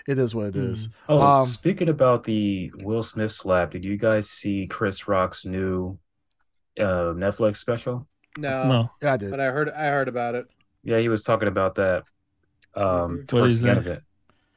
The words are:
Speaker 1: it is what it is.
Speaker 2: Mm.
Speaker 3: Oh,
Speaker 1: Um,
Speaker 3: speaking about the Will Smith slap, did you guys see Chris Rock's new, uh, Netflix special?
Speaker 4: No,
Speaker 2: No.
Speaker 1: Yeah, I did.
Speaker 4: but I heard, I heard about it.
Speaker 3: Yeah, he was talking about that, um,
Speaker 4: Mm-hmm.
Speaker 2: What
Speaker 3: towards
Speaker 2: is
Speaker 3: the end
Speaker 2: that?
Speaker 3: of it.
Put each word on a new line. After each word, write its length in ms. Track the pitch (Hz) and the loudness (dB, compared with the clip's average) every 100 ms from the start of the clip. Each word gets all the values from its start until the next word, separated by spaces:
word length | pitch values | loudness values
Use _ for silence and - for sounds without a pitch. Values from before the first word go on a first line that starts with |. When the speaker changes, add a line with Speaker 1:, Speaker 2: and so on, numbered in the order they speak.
| - | -4
Speaker 1:
it 120 | 135 | 0
is 160 | 123 113 | 0 0
what 120 | 104 | -4
it 80 | 117 | -2
is. 320 | 123 110 110 | -4 -4 -8
Speaker 2:
Mm. 40 | - - | -10 2
Speaker 3:
Oh, 120 | 151 | 4
Speaker 1:
Um, 240 | 139 139 | 6 6
Speaker 3:
speaking 440 | 127 120 165 196 - | 4 2 0 0 0
about 340 | - 127 120 | 4 4 2
the 460 | 117 110 101 98 85 - | 0 0 0 -2 -6 -8
Will 260 | 98 113 | -4 -2
Smith 300 | 110 - 107 | -2 -2 -2
slap, 380 | - - 92 85 | -2 0 2 2
did 120 | 92 | -4
you 120 | 95 101 | -6 0
guys 320 | 110 110 104 | 2 2 0
see 360 | - 107 98 95 | -2 -2 -2 -4
Chris 400 | - 104 95 - | -4 -2 -2 0
Rock's 360 | 95 92 - 95 | 0 0 -4 -6
new, 520 | 92 92 92 92 95 _ _ _ _ _ _ _ - | -4 -2 -2 -4 -10 _ _ _ _ _ _ _ -4
uh, 360 | 104 92 85 | -2 0 -2
Netflix 420 | 85 98 101 110 101 | -2 -2 0 0 0
special? 500 | - 117 - 123 - _ _ - | -4 -4 -6 -8 -10 _ _ -10
Speaker 4:
No, 320 | 147 131 131 | -6 -2 2
Speaker 2:
No. 220 | 127 113 - | 2 2 -2
Speaker 1:
Yeah, 120 | 147 | 0
I 20 | 131 | 0
did. 140 | 101 | -2
Speaker 4:
but 100 | 113 | -2
I 60 | 135 | -2
heard, 240 | 135 151 | 0 -2
I 160 | 147 151 | -2 -2
heard 200 | 139 127 | 0 0
about 280 | 120 120 | -2 -4
it. 120 | 120 - _ _ _ - | -4 -8 _ _ _ -2
Speaker 3:
Yeah, 120 | 113 | 0
he 100 | 117 | 2
was 140 | 110 | 0
talking 260 | - 110 104 | 2 0 0
about 280 | 95 95 - | 0 0 0
that, 280 | 95 87 - _ _ _ _ _ - | 0 -2 -6 _ _ _ _ _ -14
um, 100 | - | -4
Speaker 4:
Mm-hmm. 300 | 98 90 87 87 | 0 0 -2 -6
Speaker 2:
What 80 | - | 0
Speaker 3:
towards 260 | 120 123 113 | 4 4 4
Speaker 2:
is 60 | |
Speaker 3:
the 80 | 117 | 4
end 80 | 98 | 2
Speaker 2:
that? 80 | 85 | 0
Speaker 3:
of 60 | 80 | -8
it. 60 | - _ _ _ _ | -12 _ _ _ _